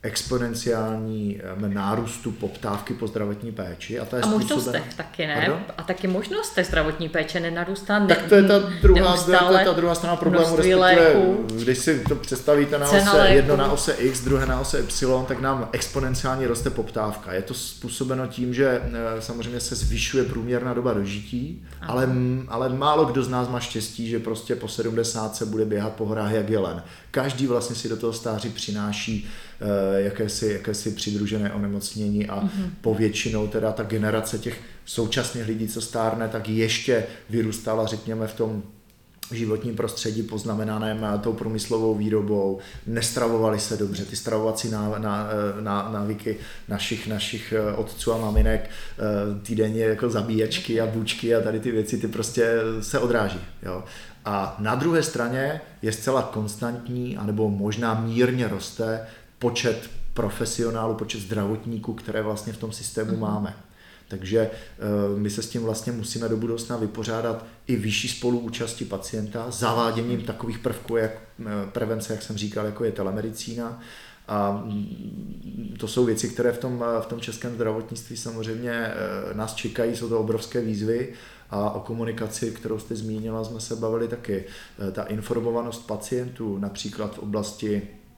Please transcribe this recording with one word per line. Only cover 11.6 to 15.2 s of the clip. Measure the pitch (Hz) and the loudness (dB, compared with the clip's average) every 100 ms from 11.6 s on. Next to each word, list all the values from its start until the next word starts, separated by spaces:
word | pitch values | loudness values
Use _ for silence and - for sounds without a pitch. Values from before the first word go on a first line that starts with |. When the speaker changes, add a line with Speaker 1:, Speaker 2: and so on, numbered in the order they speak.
Speaker 1:
když | 117 127 | 2 2
si | - 147 107 | 4 2 2
to | 143 | 0
představíte | - 127 - 147 143 147 | -2 -2 6 6 6 2
na | 143 | 6
Speaker 2:
Cena | 196 196 | 6 8
Speaker 1:
ose, | 202 147 | 8 10
jedno | 143 135 | 10 10
Speaker 2:
léků. | 143 139 | 6 6
Speaker 1:
na | |
ose | 147 - | 4 2
X, | - 156 127 | 4 2 2
druhé | 123 139 131 | 2 2 4
na | 127 | 0
ose | 135 139 | 2 0
Y, | 110 - 127 131 | 0 0 2 2